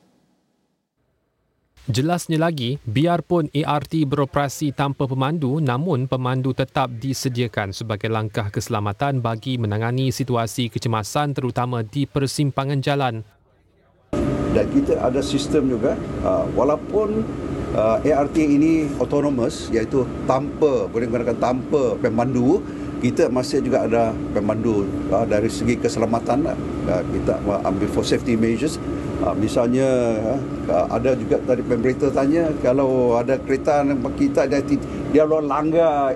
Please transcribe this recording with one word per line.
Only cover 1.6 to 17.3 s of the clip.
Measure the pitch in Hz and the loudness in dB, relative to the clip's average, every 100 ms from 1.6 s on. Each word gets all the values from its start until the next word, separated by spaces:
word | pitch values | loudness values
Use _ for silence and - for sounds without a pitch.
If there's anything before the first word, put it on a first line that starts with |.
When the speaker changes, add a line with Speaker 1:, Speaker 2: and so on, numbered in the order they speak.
| _ _ - | _ _ -2
Speaker 1:
Jelasnya | 120 156 175 - 156 | 0 0 -2 0 0
lagi, | 165 151 120 143 | 0 0 -2 -4
biarpun | 113 107 170 170 - 175 147 | -2 2 2 2 2 0 2
A | 143 143 147 | -2 0 -2
R | 139 | -2
T | 160 139 | 0 0
beroperasi | 143 135 147 139 - 151 | 0 0 0 -2 -2 -4
tanpa | 139 139 139 131 | 0 -2 -2 -2
pemandu, | 131 135 170 127 160 | 0 0 0 0 0
namun | 135 120 180 127 135 | 0 0 0 0 0
pemandu | 127 127 131 135 | -2 0 0 0
tetap | 127 135 151 127 | -2 -2 -2 -2
disediakan | 117 135 127 135 120 120 113 101 - | -4 -4 -2 -2 -2 -2 -2 -4 -6
sebagai | 113 107 113 | -6 -4 -2
langkah | 110 110 - 101 | -2 -2 -4 -4
keselamatan | 113 - 110 104 98 143 131 | -4 -2 -2 -2 -2 -2 0
bagi | 117 110 135 123 | -2 -2 -4 -2
menangani | 107 107 117 127 131 | -2 0 0 0 0
situasi | - 127 117 113 - 117 | -2 -2 0 -2 -2 -4
kecemasan, | - 117 110 101 147 147 135 | -2 -2 -2 -2 -2 -2 -2
terutama | 123 123 123 120 110 | -2 -2 -2 -2 -4
di | 143 139 | -4 -2
persimpangan | 143 135 - 139 139 135 139 | -2 -2 0 0 0 -2 0
jalan. | 147 143 127 113 - _ _ _ _ _ _ _ _ - 135 - - 110 | 0 0 0 -4 -10 _ _ _ _ _ _ _ _ -2 0 0 0 0
Speaker 2:
Dan | 107 | 2
kita | 139 139 120 | 0 2 0
ada | 123 135 | 0 0
sistem | - 139 - 151 131 113 | 0 -2 0 0 2 0
juga, | 139 - - - 101 | 0 -2 -6 -2 0
uh, | 92 87 95 | 0 0 2
walaupun, | 139 151 - 208 208 220 220 | 2 0 0 0 0 -2 -4